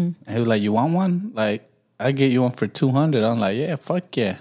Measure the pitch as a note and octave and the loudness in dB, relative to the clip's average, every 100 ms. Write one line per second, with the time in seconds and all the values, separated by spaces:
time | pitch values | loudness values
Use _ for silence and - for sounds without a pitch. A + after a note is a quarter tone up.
0 | F3 E3 - A2 A#2 G#2+ G#2 A2 C#3+ E3+ | 2 -4 -6 -2 2 2 2 2 2 2
1 | F#2+ F2+ G#2 A2 G#2+ G#2 - _ _ - | 0 0 -4 -2 -2 -2 -8 _ _ -4
2 | B2 C#3 C#3 B2 B2 - G#2 - C3+ C3+ | -2 2 2 2 0 0 -4 0 0 2
3 | D#3+ C3+ G#2+ A#2 G2 A2 D#3+ D3 - F3 | 2 2 0 0 0 -2 -4 -6 -4 -6
4 | - - G#2+ F#2+ | -4 -2 -2 -4